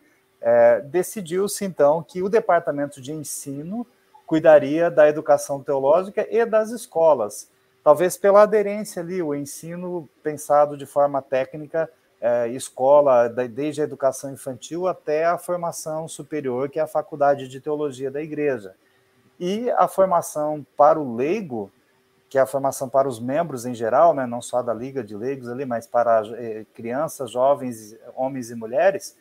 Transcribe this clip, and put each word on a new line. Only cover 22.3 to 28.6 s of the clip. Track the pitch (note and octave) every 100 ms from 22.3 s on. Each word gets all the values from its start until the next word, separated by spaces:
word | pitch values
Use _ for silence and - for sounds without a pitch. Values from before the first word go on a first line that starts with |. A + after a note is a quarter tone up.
| C3+
é |
a | C3
formação | C#3 C3+ C3+ C3
para | C3+ C#3
os | A2+
membros | A#2+ C#3+ E3+ C3 A#2+
em |
geral, | A2+ A2+ B2+ E3+
né, | C#3+ B2
não | A#2+
só | - B2
da | A#2+
Liga | A2 C3 C3+
de | G#2 G#2
Leigos | B2 C3+ A#2+
ali, | B2
mas | C#3 A#2 -
para, | A#2+ A#2 A2+ G#2+
eh, | A#2 A#2 A2 G#2+
crianças, | - A2+ B2+ D#3 - B2
jovens, | A#2+ C3+ C#3 B2+ A2+ G#2+ - B2 A#2+
homens | C3 C3+ A2+
e |
mulheres, | A#2